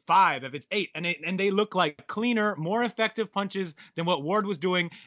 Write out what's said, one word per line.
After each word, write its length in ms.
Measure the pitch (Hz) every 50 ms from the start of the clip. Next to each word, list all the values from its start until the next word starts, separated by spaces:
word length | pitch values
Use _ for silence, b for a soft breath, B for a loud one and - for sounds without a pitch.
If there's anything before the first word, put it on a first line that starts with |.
| _
five, 380 | - 170 190 190 170 147 131 127
if 80 | 131 123
it's 140 | 147 - - -
eight, 180 | 208 185 - -
and 120 | 156 170
it, 120 | 175 175 - 156
and 140 | 165 185 185
they 140 | 196 202 190
look 220 | 196 214 208 -
like 320 | 185 175 156 147 - -
cleaner, 500 | - - 208 226 247 240 220 208 208 202
more 260 | 147 156 165 202 233 240
effective 500 | 233 - - 220 214 - - 220 185 -
punches 420 | 202 202 190 - 196 190 170 147 B B B B
than 100 | - 165
what 180 | 175 180 147 139
Ward 220 | 151 190 214 214
was 140 | 202 202 147
doing, 320 | 139 185 180 180 175 170 B B B